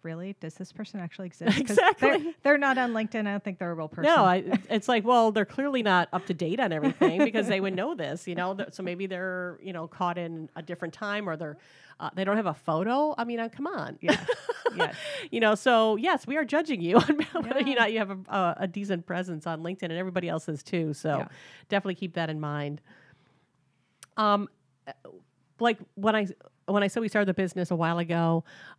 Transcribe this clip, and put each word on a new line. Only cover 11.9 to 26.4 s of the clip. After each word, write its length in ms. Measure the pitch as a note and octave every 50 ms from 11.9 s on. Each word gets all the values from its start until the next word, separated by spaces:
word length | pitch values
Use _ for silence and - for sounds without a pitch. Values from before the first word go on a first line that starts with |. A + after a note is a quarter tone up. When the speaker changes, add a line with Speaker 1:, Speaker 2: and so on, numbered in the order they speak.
| - -
Speaker 2:
uh, 100 | D#3 - -
they 80 | F#3 F#3+
don't 120 | G3 G#3
have 100 | A3+ G#3
a 60 | E3+ C#3+
photo. 600 | - - E3+ D#3 D#3+ F#3+ A3+ B3+ C#4 D4+ D4+ -
I 80 | - A#3
mean, 140 | A#3+ A#3 A3+
uh, 100 | A3+ A3+
come 180 | - - C#4+
on. 300 | F4 G4 A#3 D3 - - -
Speaker 1:
Yeah. 180 | - - B3+ -
Speaker 2:
<laughs> 140 | - - A#4 - - - - - - A#4 -
Speaker 1:
Yes. 200 | - A#4+ - - - D5 D5 C#5+ C5 G4+ -
Speaker 2:
You 80 | - A3+
know, 140 | A3+ G#3+ G#3+
so, 400 | - - C4 A#3+ A3+ A3 A3 G#3+
yes, 300 | A3 C4 F#4 F4+ - -
we 80 | - C#4
are 60 | D#4 D4
judging 380 | A3 C#4+ D#4 E4 D#4+ C4 F3+
you 160 | E3+ E3+ G3
<laughs> 0 |
on 220 | A#3+ - - D4+ D4+ D#4+ - - E4 -
whether 160 | A3+ B3+ C#4+
or 20 |
Speaker 1:
Yeah. 140 | A3 C4+ C4
Speaker 2:
not 180 | A#3+ A3+ G#3 A3+
you 60 | A3
have 100 | G#3 F#3+
a, 80 | G3 F#3+ F#3
a, 280 | - G3+ G3 F#3 E3+ - -
a 60 | G3
decent 380 | F3+ E3+ G3+ G3+ G3+ F#3+ E3+ E3+
presence 400 | - F3 F3+ F3+ F3+ E3 D3+ -
on 140 | E3+ E3 D#3
LinkedIn, 220 | E3 F3 F#3 - F#3
and 100 | E3 E3
everybody 340 | F3 F#3 F#3 F3 F#3 F3
else 220 | E3+ E3 D#3+ - -
is 140 | D3+ C#3 -
too. 300 | - F#3 E3+ D#3+ D#3 C#3+
So 260 | - - D#3 C#3+ C#3
Speaker 1:
Yeah. 80 | - - - - - - - - - -
Speaker 2:
definitely 260 | G3+ G3+ - F#3 F3+
keep 200 | - G3 E3+ -
that 140 | F3 E3 D#3
in 80 | D#3 D3+
mind. 400 | D3+ D3 D3 D3 D3 C#3+ D3 - _ _ - - _ _ _ _ _ _ _ _ _ _ _ _ _ _ _ _ _ _ _ _ - - -
Um, 320 | - G#3+ G#3 G3+ G3+ G3+ - _ _ _ _ _ _ _
uh, 40 | D3 - _ - - - F2+ _ _ _ _ _ _ _ -
like, 180 | A#3 A#3+ A3 - - - _
when 220 | G3 G3 A3 G#3+
I, 120 | A3 G3+ F#3 - -